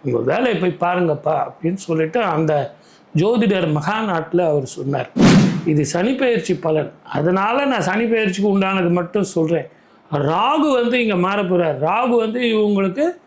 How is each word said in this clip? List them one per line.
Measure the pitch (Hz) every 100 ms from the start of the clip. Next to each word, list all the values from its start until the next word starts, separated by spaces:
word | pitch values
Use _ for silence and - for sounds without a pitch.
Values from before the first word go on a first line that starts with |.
உங்க | 139 120
வேலையை | 120 180 254 180
போய் | 180 - 175
பாருங்கப்பா | 180 170 147 156 151 -
அப்படின்னு | - 165
சொல்லிட்டு | 190 - 160 160 240
அந்த | 202 156 156 147 131 - - - - 151
ஜோதிடர் | 190 240 208 190 170
மகா | 151 151 214
நாட்டுல | 220 165 156 170
அவர் | 170 147 127
சொன்னார். | - 135 139 123 - - - - - 170
இது | 151 143
சனி | 170 208
பெயர்ச்சி | 262 262 226 -
பலன், | 165 160 156 135 - -
அதனால | - 156 190 208 254 277
நான் | 240
சனி | 165 202 233
பெயர்ச்சிக்கு | 220 214 185 208 196
உண்டானது | 190 190 175
மட்டும் | 175 175 208
சொல்றேன். | 185 170 160 165 127 - _ - _
ராகு | 175 190 170 240 311 294
வந்து | 254 240 247 226
இங்க | 185 180
மாறப் | 202 180
போறார். | 180 165 135
ராகு | 156 214 254 233
வந்து | 220 240
இவங்களுக்கு | 240 214 208 196 196 196 320 349